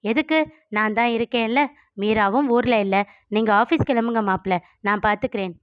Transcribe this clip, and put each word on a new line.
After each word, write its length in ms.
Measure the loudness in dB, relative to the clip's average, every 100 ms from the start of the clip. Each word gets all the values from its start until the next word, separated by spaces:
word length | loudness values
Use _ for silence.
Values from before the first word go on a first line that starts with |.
"எதுக்கு? 340 | -2 -2 0 0 -2 -8 _
நான் 240 | -2 -2
தான் 160 | 0 0
இருக்கேன்ல. 520 | 0 -2 -2 -2 0 -2 -4 _ -6
மீராவும் 520 | 0 2 2 2 2
ஊர்ல 300 | 2 2 0
இல்ல. 160 | 2 0 -2 -10 _
நீங்க 240 | -2 2
ஆபீஸ் 340 | 2 2 0 0
கிளம்புங்க 320 | 0 0 -2
மாப்ள, 360 | -2 -2 -2 -4 -4 _
நான் 200 | -4 -2
பாத்துக்கிறேன்." 540 | 0 -2 -4 -6 -8 -10